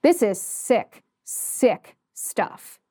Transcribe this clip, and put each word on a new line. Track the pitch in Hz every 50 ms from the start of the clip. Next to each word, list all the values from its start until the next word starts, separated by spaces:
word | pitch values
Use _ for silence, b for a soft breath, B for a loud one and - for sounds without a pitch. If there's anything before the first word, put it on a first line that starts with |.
This | - 302 349 -
is | 240 202 190 -
sick, | - - - - - - 247 214 - _ - - _ _ _ _
sick | _ - - - - - - - - 240 - - _ - _ _ _ _ _
stuff. | - - - - - 185 - - - - - - _ _ _